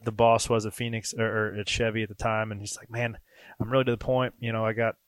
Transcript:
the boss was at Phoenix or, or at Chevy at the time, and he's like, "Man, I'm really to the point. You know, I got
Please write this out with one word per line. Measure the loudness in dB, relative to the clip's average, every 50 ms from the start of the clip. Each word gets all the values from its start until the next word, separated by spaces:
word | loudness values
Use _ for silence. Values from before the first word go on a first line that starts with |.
| 0
the | -2
boss | 2 6 6 6 6 6 4 2
was | 0 0 0
at | -2 -6
Phoenix | -6 -6 -4 -4 -6 -6 -6 -2 -2
or, | 0
or | 0 0 0 0 -2 -2 -4
at | -4 -2
Chevy | 0 0 0 0 0 0 -2
at | -4
the | -4
time, | -2 -2 0 0 0 -2 -2
and | -6 -8
he's | -8 -10 -12
like, | -12 -12 -8
"Man, | -4 -4 -4 -4 -6 -10 -16 _ _ -20 -20 -12 -8 -8
I'm | -4 0
really | 0 2 2
to | 2
the | 0
point. | 0 0 0 2 2 0 0 -4 -6
You | -6 -4
know, | -2 0 0
I | 0 0
got | 0 0 0 0 _ _